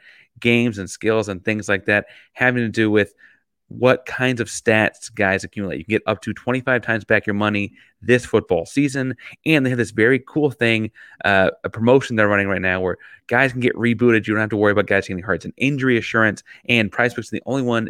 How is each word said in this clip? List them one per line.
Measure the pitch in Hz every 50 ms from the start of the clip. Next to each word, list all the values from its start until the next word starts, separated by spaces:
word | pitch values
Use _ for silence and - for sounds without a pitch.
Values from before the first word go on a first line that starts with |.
| _ - - - _ _ _ -
games | - 120 117 117 120 120 104 98
and | 92 -
skills | - - - 110 110 110 101 104
and | 95 90 -
things | 113 107 107 98 -
like | 101 95 -
that | 110 104 104 101 - - - - _ -
having | - 127 127 123 123 117
to | 110
do | - 113 110 107
with | 104 107 101 - _ _ _ - _ _ _ _ _ _ _
what | - 110 113 117 127 127 - -
kinds | - - 127 127 127 127 113
of | 107
stats | - - - - 117 110 110 107 - - - - - 110
guys | 110 101 95 95 95 -
accumulate. | 92 - 104 98 90 71
You | 67 -
can | -
get | 110 104 -
up | - 107 - -
to | 110 101
twenty-five | - - 123 127 131 - 135 127 117
times | - - 113 107 101
back | - 110 104 -
your | 110 104
money | 101 104 104 107 101 101 101 - _ _ _ _ _
this | - 101 123 120 -
football | - - 107 - - 90 82 85
season. | - - 139 147 135 127 139 131 131 120 - - - - - -
And | 156 160 147 131
they | 127
have | 127
this | 120 113 101
very | 107 110 107 127 139 123 -
cool | - - 156 147 139
thing, | 123 - 117 117 113 110 110 110 - - - - - - -
uh, | 101 98 95 95 85 - - -
a | -
promotion | - 110 113 120 131 135 - - 120
they're | 107 107 104
running | 104 101 98
right | 98 95 92
now | 92 92 92 92
where | 92 90 87 - - - - - _
guys | - 117 123 135 131
can | 120 127
get | 120 - -
rebooted. | - 113 120 117 107 123 120 113 110 107
You | 110 104
don't | 107
have | 110 107
to | 110
worry | 104 107 104
about | 101 104 98
guys | - 101 98 -
getting | - 95 90
hurt. | 92 101 90
It's | 80 -
an | - -
injury | - 117 139 147 131 131 131 120 113
assurance, | 107 - - 113 110 107 90 - - - - - _
and | - 120 117 107 95
Prize | - - 120 120 -
Picks | 123 107
is | -
the | 110 - -
only | - 127 139
one | 127 120 117 113 110